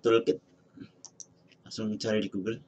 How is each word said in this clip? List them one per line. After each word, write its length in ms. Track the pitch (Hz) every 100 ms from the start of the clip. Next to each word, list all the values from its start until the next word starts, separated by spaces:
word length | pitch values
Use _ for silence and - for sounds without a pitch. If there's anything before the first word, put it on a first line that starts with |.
| 117
Toolkit. 320 | 113 113 151 _ _ _ - - _ - _ - _ _ _ -
Langsung 240 | - 110 107
cari 240 | 113 107
di 80 | 98
Google 320 | 101 98 117